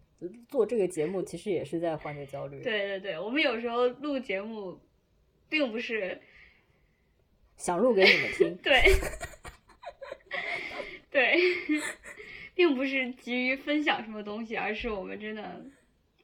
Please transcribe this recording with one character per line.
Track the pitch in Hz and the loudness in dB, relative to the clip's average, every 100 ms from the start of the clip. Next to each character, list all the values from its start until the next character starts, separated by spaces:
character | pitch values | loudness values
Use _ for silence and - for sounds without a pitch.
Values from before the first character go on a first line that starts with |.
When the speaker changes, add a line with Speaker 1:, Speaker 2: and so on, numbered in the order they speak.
| _ _ 180 226 - | _ _ -14 -14 -4
Speaker 1:
做 | 277 | 0
这 | 220 240 | 0 2
个 | 180 | 0
节 | 160 156 | 0 -2
目， | 196 | -2
其 | - - | -6 -8
实 | 214 | -4
也 | 165 | -4
是 | - 170 | -2 -4
在 | 170 151 | -2 -4
缓 | 151 | -8
解 | 147 | -10
焦 | 139 139 139 | -10 -10 -10
虑。 | 139 | -6
Speaker 2:
对， | 247 214 202 | -4 -2 -2
对， | 196 | -4
对， | 196 165 | -6 -6
我 | 202 | -2
们 | 277 | 0
有 | 294 233 | 2 0
时 | 233 | -2
候 | 240 247 | 2 2
录 | 247 294 269 | 0 -4 -4
节 | 240 233 | -4 -6
目 | 214 220 190 143 _ _ _ _ _ _ _ | -6 -8 -10 -12 _ _ _ _ _ _ _
并 | 311 254 | 0 0
不 | 220 | -2
是 | 240 220 180 - - - - _ _ _ _ _ _ _ _ _ _ - | -4 -4 -4 -8 -14 -20 -20 _ _ _ _ _ _ _ _ _ _ -8
Speaker 1:
想 | - 175 | -2 2
录 | 254 | 4
给 | 190 | 8
你 | 190 - | 8 6
们 | - - | 2 2
听。 | 339 180 | 2 2
Speaker 2:
<laughs> | |
对。 | 339 262 | 4 6
<laughs> | 392 381 - - - - - - _ - - - - - _ - - - - - - - - | 8 6 2 -8 -12 -14 -18 -18 _ -18 -16 -14 -16 -16 _ -8 -6 -6 -6 -8 -10 -14 0
对， | 277 240 330 359 359 - 302 - | 4 6 6 4 2 0 -2 -2
<laughs> | - - - - - - | -8 -14 -16 -16 -16 -8
并 | - 349 254 | 4 4 4
不 | |
是 | 269 269 247 | 0 0 -2
急 | 247 240 247 254 | -6 -4 0 0
于 | 269 | 0
分 | - 302 | 0 0
享 | 302 - | 2 -2
什 | 220 | -4
么 | 214 | -10
东 | 202 214 226 | -8 -8 -6
西， | 202 | -4
而 | 185 | -4
是 | 214 240 | -4 -4
我 | 202 | -6
们 | 185 196 | -8 -10
真 | 214 | -8
的 | 214 190 180 247 - _ _ _ _ | -8 -10 -12 -16 -20 _ _ _ _